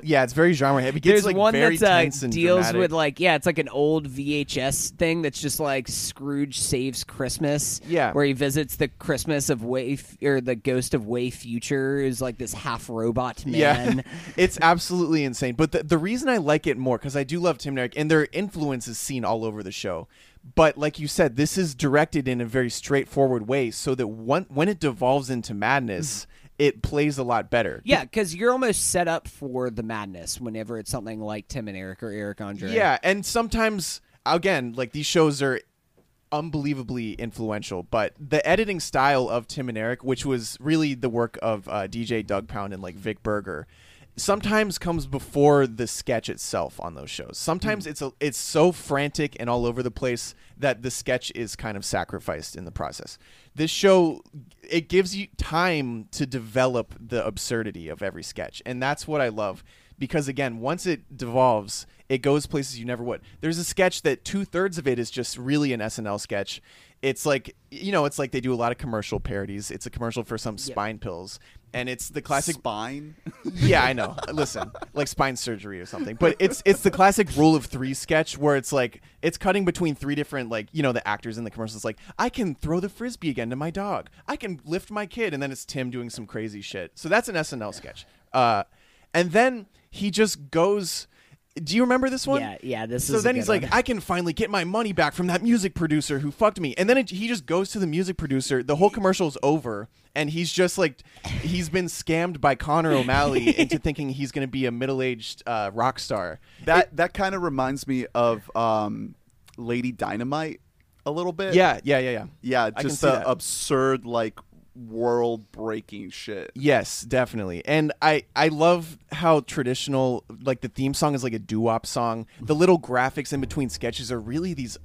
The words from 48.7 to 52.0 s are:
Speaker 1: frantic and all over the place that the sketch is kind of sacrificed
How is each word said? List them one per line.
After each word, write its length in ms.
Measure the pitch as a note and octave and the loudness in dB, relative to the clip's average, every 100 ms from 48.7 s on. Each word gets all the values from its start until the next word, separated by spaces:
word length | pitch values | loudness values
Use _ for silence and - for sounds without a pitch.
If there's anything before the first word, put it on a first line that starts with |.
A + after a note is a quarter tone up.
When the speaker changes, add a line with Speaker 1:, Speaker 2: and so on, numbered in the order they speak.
Speaker 1:
frantic 640 | E3+ - C#3 C#3+ - D3 - | 4 -2 0 0 0 -2 -2
and 100 | A#2+ | -2
all 160 | B2 A#2+ | 0 0
over 160 | A#2 | -2
the 80 | B2 | -4
place 440 | - C3 A#2+ - - - - | -2 -2 -2 -6 -14 -20 -2
that 260 | C3+ A2+ | -2 0
the 80 | B2+ | -4
sketch 400 | - - B2+ - | -6 -2 -2 -2
is 220 | - A2+ - | -8 -8 -6
kind 200 | A2+ G2+ | -8 -8
of 80 | |
sacrificed 720 | - G2 | -4 -4